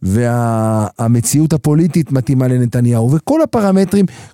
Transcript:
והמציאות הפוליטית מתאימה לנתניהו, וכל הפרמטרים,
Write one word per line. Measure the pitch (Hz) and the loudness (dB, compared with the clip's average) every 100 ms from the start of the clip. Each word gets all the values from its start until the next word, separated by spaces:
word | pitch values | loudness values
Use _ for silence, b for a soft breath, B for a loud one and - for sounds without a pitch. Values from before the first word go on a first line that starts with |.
והמציאות | 95 107 120 120 117 113 110 110 104 - 117 120 117 143 156 | -2 0 0 0 0 0 0 -2 -4 -2 0 0 0 0 0
הפוליטית | 151 151 151 175 175 143 | 0 0 0 0 0 -2
מתאימה | 135 123 131 127 | -2 -2 -2 0
לנתניהו, | 127 120 123 120 117 117 | 0 0 0 0 2 0
וכל | 151 - 311 | 0 0 0
הפרמטרים, | 302 240 202 190 190 202 185 B B | 0 0 0 2 2 0 0 B B